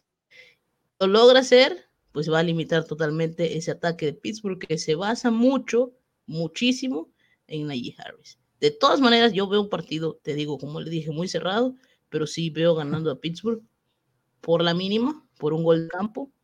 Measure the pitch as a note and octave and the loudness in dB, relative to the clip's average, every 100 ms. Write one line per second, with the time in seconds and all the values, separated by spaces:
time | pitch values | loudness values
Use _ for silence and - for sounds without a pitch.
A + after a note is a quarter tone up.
0 | _ _ _ - - _ _ _ _ - | _ _ _ -20 -20 _ _ _ _ -2
1 | F#3+ G#3 A#3+ C4 C4 B3 C#4 F4 _ _ | 2 8 8 8 8 6 6 0 _ _
2 | _ - D#3 D#3+ E3+ E3 D3+ E3 D#3+ D3+ | _ -8 0 0 2 -2 0 -2 -2 -4
3 | D#3 D#3 E3 E3 E3+ D#3+ E3 - E3+ E3+ | -2 -2 -4 -2 -4 -2 -6 -4 -4 -4
4 | D3+ C#3+ - G#3+ G3 F#3 - D#3 - D#3 | -6 -6 -8 -8 -8 -8 -6 -4 -2 -2
5 | G3+ A#3+ B3 A3+ B3+ C4+ - A3+ B3+ - | -2 -2 0 2 2 2 0 0 -2 -6
6 | _ _ - D#3+ E3 - B3 B3+ C4 C#4+ | _ _ -12 -6 -6 -2 -2 -2 -4 -8
7 | E4 _ _ _ _ D#3 D3+ C3 A#2+ - | -10 _ _ _ _ -10 -8 -8 -10 -14
8 | - - - _ _ _ D3 D3 C#4 E4 | -18 -20 -20 _ _ _ -2 2 2 4
9 | B3+ A#3 A#3 F3+ G3 G#3 G3+ F#3 D#3+ D#3 | 4 6 4 2 0 0 0 -6 -6 -6
10 | D#3+ - - D3 D3+ C3+ C#3+ D#3+ D#3+ E3 | -6 -6 -6 -4 -4 -6 -8 -10 -6 -6
11 | D#3 D3+ F#3 - F3+ G#3 B3+ B3+ _ _ | -6 -6 -6 -4 -4 -2 -2 -4 _ _
12 | _ D#3 D3+ - E3 D3+ E3 D#3+ C#3+ D#3 | _ -6 -6 -4 -6 0 2 2 -2 -4
13 | D#3 C3 D#3+ E3+ A3 A3+ - _ _ _ | -4 -4 -8 -6 -6 -6 -8 _ _ _
14 | _ _ _ _ - E3+ E3+ F3 F#3+ A3 | _ _ _ _ 0 2 2 0 -2 0
15 | B3+ D4+ _ _ D3+ D#3+ E3 E3 E3 F3+ | -2 -4 _ _ -4 0 2 2 0 -6
16 | G#3 - C#4 _ | -6 -8 -14 _